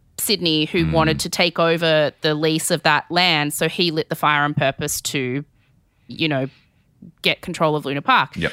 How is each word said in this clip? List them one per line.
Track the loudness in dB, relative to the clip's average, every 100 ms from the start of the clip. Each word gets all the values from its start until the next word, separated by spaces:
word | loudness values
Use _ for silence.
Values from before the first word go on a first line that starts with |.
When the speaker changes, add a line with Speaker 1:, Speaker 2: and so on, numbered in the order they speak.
| _ -6
Speaker 1:
Sydney, | -4 0 0 0 0
who | 0 2
Speaker 2:
Mm. |
Speaker 1:
wanted | 2 2 0
to | -4
take | -2 0 2
over | 2 2 2 2 2 -2
the | -2
lease | 0 0 0 0
of | 0
that | 2 2 0
land. | 2 2 2 0
So | -2 -2
he | 0 -2
lit | -2 -4
the | 0
fire | 2 2
on | 2 0
purpose | 0 -2 -6 -6
to, | -4 -4 -2 -4 -8 _ _ _ _ _ -14
you | -4 -2
know, | -2 -4 -8 _ _ _ _ -20 -6
get | -2 -2
control | -4 -2 0 0
of | -4
Luna | -4
Park." | 0 2 0 -4
Speaker 2:
Yep. | -6